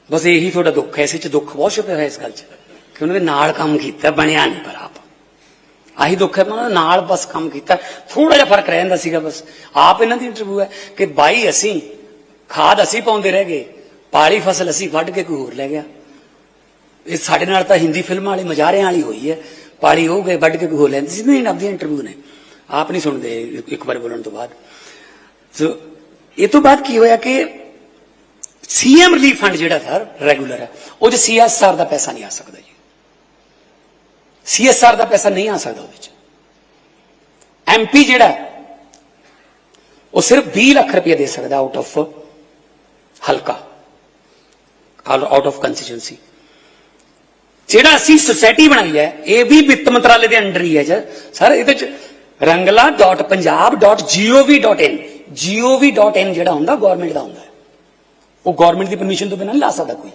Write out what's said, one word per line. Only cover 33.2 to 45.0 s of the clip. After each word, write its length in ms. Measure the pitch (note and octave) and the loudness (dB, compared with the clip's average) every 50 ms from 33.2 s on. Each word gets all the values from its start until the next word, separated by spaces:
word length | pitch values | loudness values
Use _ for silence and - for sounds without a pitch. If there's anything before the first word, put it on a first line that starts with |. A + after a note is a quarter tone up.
| _ _ _ _ _ _ _ _ _ _ _ _ _ _ _ _ _ _ _ _ _ _ _ _ - | _ _ _ _ _ _ _ _ _ _ _ _ _ _ _ _ _ _ _ _ _ _ _ _ -10
ਸੀ 220 | - - - A#3 | -6 -2 0 2
ਐਸ 160 | C4 - - - | 2 4 6 6
ਆਰ 120 | A#3+ A3 | 4 4
ਦਾ 100 | G3+ A3+ | 4 0
ਪੈਸਾ 240 | - G#3+ G3 - G#3 | 0 0 0 0 0
ਨਹੀਂ 200 | F#3+ F#3 G#3 A3 | 0 -2 -4 -4
ਆ 80 | G3+ | -4
ਸਕਦਾ 240 | D#3+ - A#2 A2 G#2 | -6 -8 -10 -12 -14
ਉਹਦੇ 160 | - - - - | -16 -20 -20 -20
'ਚ। 80 | - - _ _ _ _ _ _ _ _ _ _ _ _ _ _ _ _ _ _ _ _ _ _ _ _ _ _ _ _ _ _ - | -20 -20 _ _ _ _ _ _ _ _ _ _ _ _ _ _ _ _ _ _ _ _ _ _ _ _ _ _ _ _ _ _ -2
ਐਮ 180 | - F3+ A3+ A3 | 0 0 0 0
ਪੀ 180 | - - C#4+ C#4+ | 2 4 4 4
ਜਿਹੜਾ 240 | A#3+ B3+ B3 A3+ | 4 4 4 4
ਹੈ, 380 | F3 C#3 - - - - - - - - - _ _ _ _ _ _ _ _ _ _ _ _ _ _ _ _ _ _ _ _ _ _ _ _ _ _ - | 4 2 -2 -10 -16 -18 -20 -20 -20 -20 -20 _ _ _ _ _ _ _ _ _ _ _ _ _ _ _ _ _ _ _ _ _ _ _ _ _ _ -4
ਉਹ 80 | - | -2
ਸਿਰਫ 220 | - - A#3+ F#3 - F#3 - | 2 2 2 2 2 0 -2
ਵੀਹ 200 | G3 A#3+ C4+ C#4 | 0 2 4 4
ਲੱਖ 200 | C4+ - - - | 4 2 0 0
ਰੁਪਏ 200 | F#3 - E3 D#3+ | -2 0 0 0
ਦੇ 100 | C#3+ C#3+ | 0 -2
ਸਕਦਾ 360 | C3 - B2+ B2 B2+ C#3 C#3 | -4 -6 -8 -8 -4 -4 -4
out 180 | C3+ C3 - C3 | -4 -4 -6 -8
of 260 | B2+ - - D3+ D#3 D#3 - - - - _ _ _ _ _ _ _ _ _ _ _ _ _ _ _ _ _ - - - | -10 -8 -6 -6 -6 -6 -8 -20 -20 -20 _ _ _ _ _ _ _ _ _ _ _ _ _ _ _ _ _ -10 -6 -4
ਹਲਕਾ, 360 | C#3 B2 - - A#2+ - - - - _ _ _ _ _ _ _ _ _ _ _ _ _ _ _ _ _ _ _ _ _ _ _ _ _ | -4 -4 -4 -8 -10 -10 -12 -20 -20 _ _ _ _ _ _ _ _ _ _ _ _ _ _ _ _ _ _ _ _ _ _ _ _ _